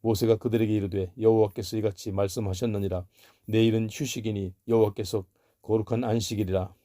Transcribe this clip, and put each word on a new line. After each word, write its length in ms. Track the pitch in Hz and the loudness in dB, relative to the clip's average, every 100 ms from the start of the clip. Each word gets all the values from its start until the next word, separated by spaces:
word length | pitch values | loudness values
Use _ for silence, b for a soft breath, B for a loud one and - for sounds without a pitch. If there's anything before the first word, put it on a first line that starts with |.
모세가 360 | 113 107 117 110 | 0 0 2 2
그들에게 380 | 123 113 113 | 2 2 2
이르되, 380 | 107 98 98 92 - | 2 0 -2 -4 2
"여호와께서 560 | 110 113 107 113 101 110 | 4 6 4 0 -6 -2
이같이 340 | 107 101 113 | -2 -4 -8
말씀하셨느니라. 960 | 98 101 123 104 92 120 104 98 92 90 b b b - | -2 -2 -2 -4 -4 -2 -2 -2 -4 -8 b b b -2
내일은 420 | 110 113 110 110 | 2 4 2 -2
휴식이니 640 | - 139 - 110 104 95 92 - | -4 -6 -4 -4 -4 -6 -8 0
여호와께서 600 | 113 107 101 98 110 92 _ _ _ | 2 2 0 -6 -6 -8 _ _ _
거룩한 420 | - 110 107 120 | -2 -2 0 -4
안식일이라. 720 | 123 113 101 107 98 92 90 _ | 0 -2 -2 -4 -2 -2 -4 _